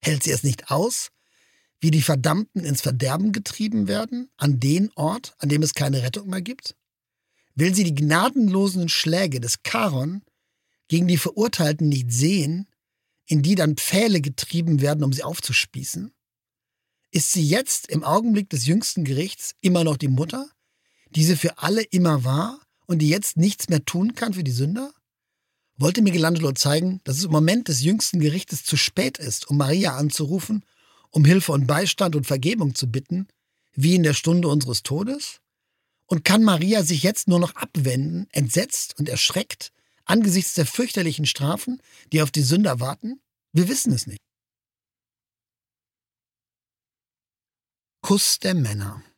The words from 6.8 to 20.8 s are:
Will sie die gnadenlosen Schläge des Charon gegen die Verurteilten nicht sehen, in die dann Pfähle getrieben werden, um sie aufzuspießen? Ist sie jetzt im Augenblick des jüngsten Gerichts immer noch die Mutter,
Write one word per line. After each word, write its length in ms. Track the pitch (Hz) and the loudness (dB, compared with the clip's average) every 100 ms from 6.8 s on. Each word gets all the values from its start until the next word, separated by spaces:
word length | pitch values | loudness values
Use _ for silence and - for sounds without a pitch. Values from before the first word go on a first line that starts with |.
| _ _ _ _ _ _ _ | _ _ _ _ _ _ _
Will 200 | - 160 | -2 0
sie 100 | 190 | 2
die 100 | 185 | 0
gnadenlosen 920 | 143 147 156 226 285 214 190 196 185 170 | 2 2 2 2 2 2 2 0 0 -2
Schläge 500 | - - 165 190 127 | -2 0 0 0 -2
des 200 | 117 - - | -4 -6 -4
Charon 560 | 233 220 135 139 190 _ _ _ _ _ _ _ | -2 0 -2 -4 -6 _ _ _ _ _ _ _
gegen 180 | 160 175 | 0 4
die 120 | 175 | 2
Verurteilten 680 | 170 - 226 - 151 156 156 | 0 -2 -2 0 0 2 0
nicht 220 | 143 120 | 0 0
sehen, 580 | 120 147 196 143 170 196 _ _ _ _ _ _ | 0 2 2 0 -4 -8 _ _ _ _ _ _
in 160 | 156 | 2
die 120 | 143 | 4
dann 220 | 196 151 151 | 2 2 0
Pfähle 440 | - 190 226 190 | 0 0 2 2
getrieben 600 | 139 135 - 165 165 147 | 0 -6 -6 -4 0 2
werden, 240 | 143 151 | 2 0
um 80 | 143 | 0
sie 100 | 131 | -2
aufzuspießen? 920 | - 170 - 131 - - 131 165 208 _ _ _ _ _ _ _ _ _ _ | -6 -8 -4 -2 -4 -8 -10 -10 -12 _ _ _ _ _ _ _ _ _ _
Ist 220 | 165 143 | -2 -2
sie 140 | 185 151 | 0 2
jetzt 420 | 190 269 - - | 0 0 -6 -4
im 140 | 156 | -4
Augenblick 480 | 143 170 233 208 196 | 0 0 2 0 0
des 160 | 147 120 | -4 0
jüngsten 380 | 185 220 - | 0 0 -4
Gerichts 500 | 147 135 185 - - - | -2 -2 -4 -6 -12 -2
immer 240 | 190 180 | 2 4
noch 120 | 165 147 | 2 0
die 120 | 147 | 0
Mutter, 400 | 131 160 247 285 _ _ _ | 0 0 -6 -10 _ _ _